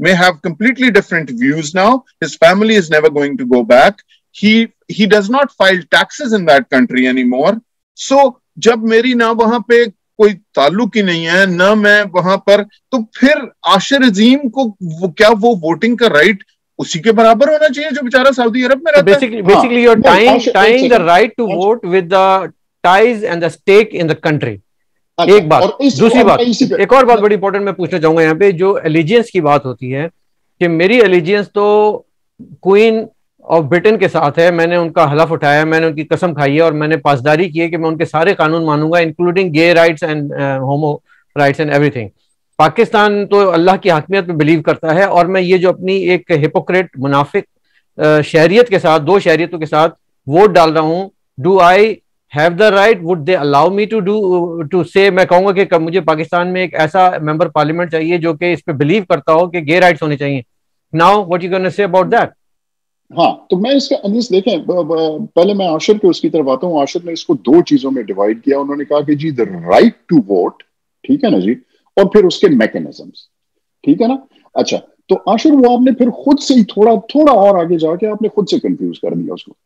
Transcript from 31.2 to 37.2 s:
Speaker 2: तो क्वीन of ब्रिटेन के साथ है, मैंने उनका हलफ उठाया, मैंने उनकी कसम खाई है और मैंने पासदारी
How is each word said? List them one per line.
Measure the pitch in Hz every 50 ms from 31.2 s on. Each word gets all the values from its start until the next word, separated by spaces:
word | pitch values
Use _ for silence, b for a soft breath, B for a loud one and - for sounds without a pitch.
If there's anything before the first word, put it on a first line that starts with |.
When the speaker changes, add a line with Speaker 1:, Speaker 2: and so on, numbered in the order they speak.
| 160 165 202 208 202 - _
Speaker 2:
तो | 208 202 208 208 208 214 214 208 - - _ _ _ _ _ _ _
क्वीन | - - - _ - 180 190 202 220 226 220 220 220 220 _ _ _ _ _ _ _ -
of | - 165 160
ब्रिटेन | 131 165 175 165 214 220 208
के | 190 170
साथ | - 165 160 143 - -
है, | 170 175
मैंने | 175 170 165 170 175 175
उनका | 170 165 156 180 160
हलफ | 147 143 147 160 151
उठाया, | 165 156 - 143 143 147 156
मैंने | 160 160 160 165 165
उनकी | 156 147 151
कसम | 143 165 151 180 180 160
खाई | 135 147 139 139
है | 151
और | 165 165 156
मैंने | 151 151 151 160 156
पासदारी | 143 151 143 135